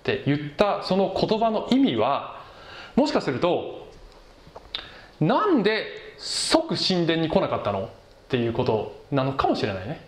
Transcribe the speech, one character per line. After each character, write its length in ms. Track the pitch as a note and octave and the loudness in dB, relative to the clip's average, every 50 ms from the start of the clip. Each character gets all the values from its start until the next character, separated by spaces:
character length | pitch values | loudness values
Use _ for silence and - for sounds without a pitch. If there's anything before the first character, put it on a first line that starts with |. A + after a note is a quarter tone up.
っ 20 | _ | _
て 200 | - A2+ G2 - | -2 -2 0 0
言 100 | C3+ C#3+ | 0 0
っ 20 | D3 D3 D3 - | 0 -2 -8 0
た 260 | - G#3 G3+ F#3 - - | 2 2 2 2 -2 -2
そ 120 | - F#3 | 0 2
の 180 | F#3+ G3 - - | 2 2 0 2
言 240 | - - E3 G#3 A3 | 0 0 2 2 2
葉 120 | A3+ A3+ | 2 0
の 160 | A3 G#3 G#3 - | 0 0 0 2
意 80 | A#3+ C4 | 4 4
味 180 | C#4 A3 C3+ | 4 4 2
は、 460 | A2 G#2+ C3 C#3+ B2 - - - - - - - - - - - - - - - | 2 2 0 0 -2 -4 -8 -14 -16 -18 -18 -20 -20 -20 -20 -18 -18 -18 -4 0
も 140 | - C#4 C#4+ | 2 2 2
し 40 | C#4 | 0
か 80 | - | -2
す 100 | - - | -2 -2
る 100 | C3 A#2 | -2 0
と、 480 | D3+ F3 E3 A#2+ - - - - - - - - - - - - - - - - - - - - - - - - - - - - - - - - | 0 0 0 0 -2 -6 -12 -14 -16 -18 -20 -20 -20 -20 -20 -20 -20 -20 -20 -20 -20 -20 -20 -20 -20 -14 -14 -12 -12 -12 -20 -20 -20 -20 -4 0
「な 260 | D3+ D#3+ A#3+ D#4+ - | 2 4 4 4 4
ん 160 | G#4+ F4 C4 F#3 | 4 4 4 4
で 220 | G3+ A3 G#3+ - - - - - - - | 4 2 0 -2 -6 -10 -14 -16 -18 -18
即 600 | - - - - - - - - D#4+ - - F#3 | -14 -10 -6 -6 -4 -2 2 2 2 2 2 -2
神 300 | D3 - - F#3 F3+ E3+ | -2 0 0 2 2 2
殿 160 | D#3 E3 D#3+ E3 | 2 2 0 0
に 60 | D3+ | 2
来 120 | - G3 | 2 2
な 80 | E3+ B2+ | 2 2
か 100 | B2 A2+ | -2 -2
っ 60 | - | -2
た 80 | G#2+ G2+ | -2 -2
の？」 120 | G2 F#2+ | -2 -4
っ 20 | - - - - - - - - - | -6 -10 -18 -20 -20 -20 -20 -8 -4
て 80 | - | -2
い 120 | B2 A#2 A#2 | 0 0 0
う 40 | A#2 | 0
こ 120 | C3 B2 | 0 0
と 380 | A2+ A2+ G#2+ G#2 - - - - - | 2 2 0 -2 -4 -10 -16 -10 -4
な 140 | C#3+ C#3 C3 | -2 0 0
の 80 | C3+ C3+ | 0 0
か 160 | - - F#4 | 0 0 0
も 80 | D4 | 2
し 100 | - - | 0 0
れ 80 | A2+ G2 | -4 -4
な 80 | F#2+ F2+ | -6 -6
い 60 | A2 | -8
ね。 120 | D#3+ - - | -10 -12 -14